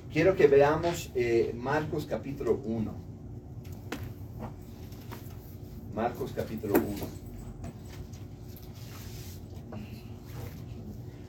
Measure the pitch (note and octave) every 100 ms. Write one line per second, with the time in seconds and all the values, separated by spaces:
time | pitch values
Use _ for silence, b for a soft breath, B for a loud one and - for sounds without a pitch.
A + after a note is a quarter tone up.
0 | B D3+ F3+ F#3+ C#3+ C#3 C#3+ D3+ E3+ E3
1 | - B2+ A#2 A#2 - A#2 B2+ D3+ D#3 D3+
2 | - A2 C#3+ C3+ A#2 G2+ A2 A2+ G2 -
3 | - - - - - - - - - -
4 | - - - - - - - - - -
5 | - - - - - - - - - G#2+
6 | A#2+ - B2+ - A2+ G#2+ G#2 G2 - G2
7 | - - - - - - - - - -
8 | - - - - - - - - - -
9 | - - - - - - - A2 - -
10 | - A#2 - - - - - - - -
11 | - -